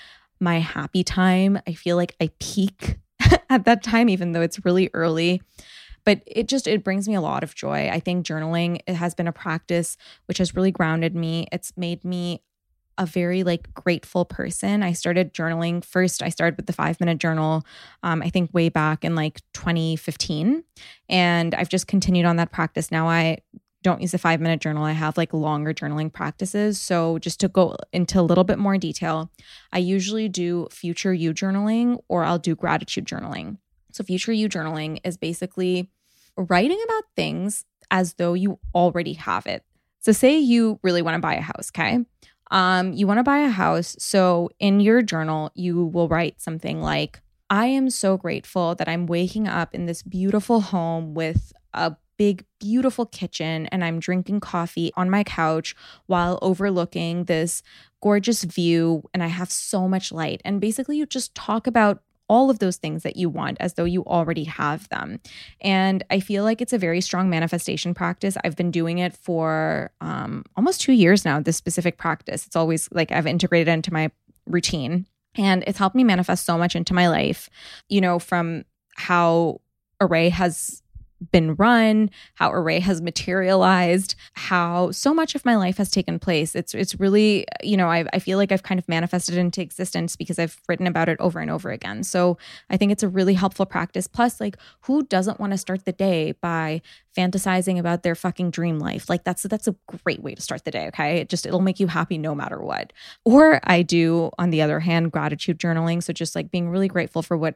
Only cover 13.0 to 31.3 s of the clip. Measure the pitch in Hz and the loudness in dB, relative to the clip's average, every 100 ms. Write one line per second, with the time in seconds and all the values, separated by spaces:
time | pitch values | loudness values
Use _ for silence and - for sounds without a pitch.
13 | 175 180 175 185 180 170 - - 180 170 | -4 -2 -2 0 0 -2 -6 -6 -2 -2
14 | - 180 175 - - - 196 208 185 170 | -2 -4 -2 -4 -8 -4 -2 0 0 -2
15 | 175 180 185 - 165 165 170 175 - 180 | 0 0 0 -2 -4 -2 -2 -4 -2 0
16 | 180 - - - 165 - - 165 151 165 | 0 0 -4 0 -2 -2 -6 -4 -2 0
17 | 170 160 165 160 156 160 - - - _ | -2 0 -2 0 0 -2 -4 -16 -20 _
18 | 170 160 170 185 170 175 165 160 156 160 | -4 -2 -2 -2 0 2 2 2 0 0
19 | 165 165 156 - - - 175 170 160 156 | -2 -2 -2 -6 -16 -8 -4 -2 -2 -4
20 | - - - 151 196 320 - - - - | -6 -8 -6 -2 0 0 -4 -20 -20 -20
21 | - 185 175 170 170 - 165 185 - 196 | -2 2 2 2 0 -2 -2 -2 0 0
22 | - 180 170 170 170 - 160 - 160 160 | 2 4 4 2 0 -2 -4 -4 -4 -2
23 | 165 170 165 - _ - _ _ 190 - | 0 2 0 -2 _ -20 _ _ -2 0
24 | 175 185 165 165 165 160 160 151 151 160 | -2 -2 0 0 0 0 -2 -2 -2 -2
25 | 156 170 165 156 156 147 151 156 147 151 | -2 -2 -2 -2 -2 -2 -4 -4 -6 -4
26 | 156 - 147 - 190 208 214 196 - 175 | -6 -6 -8 -6 -6 -2 -2 -2 -2 0
27 | 165 165 165 - 190 190 175 - - 175 | 0 -2 -6 -2 0 4 2 0 -6 -2
28 | 170 190 165 170 185 - 202 196 170 - | 0 2 4 4 4 2 2 0 -2 -6
29 | 165 160 165 _ - - _ 185 180 196 | -4 -4 -6 _ -20 -20 _ -2 0 0
30 | 185 220 220 185 175 175 - - 170 170 | 0 -2 -4 -2 -2 -2 -4 -8 -8 -4
31 | 196 180 165 | -2 0 0